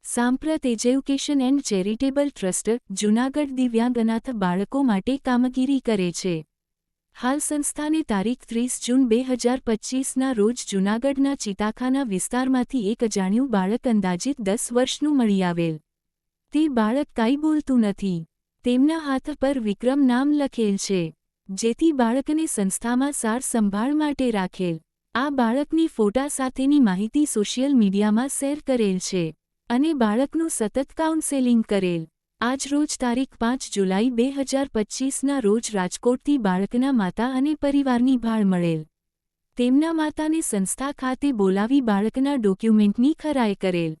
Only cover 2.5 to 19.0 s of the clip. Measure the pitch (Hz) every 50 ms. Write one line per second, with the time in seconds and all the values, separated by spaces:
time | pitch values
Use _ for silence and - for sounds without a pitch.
2.5 | 180 - - 208 226 240 _ _ 196 190 208 208 214 226 254 269 269 302 294 277
3.5 | 262 254 254 247 233 226 233 247 254 240 226 220 226 226 - - 262 214 196 180
4.5 | 175 185 202 - - 277 285 254 208 190 - - 262 269 _ - 247 240 247 254
5.5 | 254 262 262 254 277 269 - - 220 202 185 175 165 - - 190 175 160 156 _
6.5 | _ _ _ _ _ _ _ _ _ _ _ _ _ - - 247 269 302 294 -
7.5 | 302 294 294 - - - 302 302 311 320 311 - 226 196 190 220 254 - - -
8.5 | 226 233 240 254 - - - - 247 262 269 240 220 233 262 254 254 240 - 254
9.5 | 247 262 - - 220 208 - - 254 262 269 - - 262 254 269 262 214 202 214
10.5 | 240 - - - - 196 190 196 214 233 240 277 285 269 269 277 277 - - 214
11.5 | 196 - 208 214 220 - 247 254 262 277 277 233 190 185 - - - 247 262 262
12.5 | 262 254 240 - - 269 208 185 233 - 247 226 - 202 190 185 196 226 269 277
13.5 | 220 196 185 185 214 254 - 262 233 208 190 185 180 - - 254 285 - 220 190
14.5 | 196 240 - - 240 240 254 262 - - 294 302 302 269 240 220 202 190 185 180
15.5 | 170 170 170 165 160 151 _ _ _ _ _ _ _ _ _ _ _ _ _ _
16.5 | - 294 311 311 269 233 214 214 233 277 294 _ _ - 220 226 277 285 302 311
17.5 | 311 302 285 - 262 247 220 208 196 - - 196 180 170 165 _ _ _ _ _
18.5 | _ _ _ 247 247 254 269 302 320 330